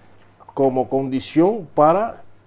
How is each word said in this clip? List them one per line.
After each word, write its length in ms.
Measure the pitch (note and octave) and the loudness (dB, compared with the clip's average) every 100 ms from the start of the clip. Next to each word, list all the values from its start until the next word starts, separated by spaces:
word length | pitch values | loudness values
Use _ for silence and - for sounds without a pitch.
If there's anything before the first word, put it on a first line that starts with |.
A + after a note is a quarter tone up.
| - - - _ - - | -20 -20 -20 _ -12 -2
como 340 | C3+ B2+ B2 | 0 0 -2
condición 800 | C3+ C3+ C3 - D3+ F3 A3+ D#3+ - | -4 -4 -6 -4 0 2 0 -4 2
para 480 | D3+ F#3 A3+ - - - | 4 2 -2 -10 -20 -20